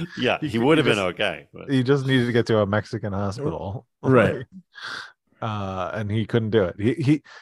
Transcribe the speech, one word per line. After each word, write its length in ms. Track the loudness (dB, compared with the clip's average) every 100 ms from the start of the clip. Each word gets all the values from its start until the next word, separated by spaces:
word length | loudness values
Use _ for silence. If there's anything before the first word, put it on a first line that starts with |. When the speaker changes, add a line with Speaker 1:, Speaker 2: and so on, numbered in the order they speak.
| -8 -4
Speaker 1:
Yeah, 220 | -2 0
Speaker 2:
he 80 | -2
Speaker 1:
he 100 | 0
Speaker 2:
could, 60 | 4
Speaker 1:
would 120 | 4
have 80 | 4
Speaker 2:
he 40 |
Speaker 1:
been 40 | 2
Speaker 2:
just, 220 | 0 -2
Speaker 1:
okay, 280 | -4 -4 -12
but 180 | -16 -2
Speaker 2:
he 120 | 0
just 240 | 2 2 2
needed 200 | 2 4
to 60 |
get 140 | 2 2
to 140 | 2
a 60 | 2
Mexican 460 | 0 -2 -8 -6
hospital. 720 | -4 -4 -4 -6 -6 -8 -10 _
<laughs> 60 | _
Speaker 3:
Right. 360 | 4 6 4 0
Speaker 2:
Like, 100 | -8 -18 _ -18 -14 -14 -14 _ _ -10
uh, 480 | -6 -6 -6 -6 -6
and 140 | -6 -4
he 160 | -4
couldn't 260 | 0 0 2
do 120 | 2
it. 140 | 2 0
He, 160 | -2
he, 280 | 0 2 2 _ -20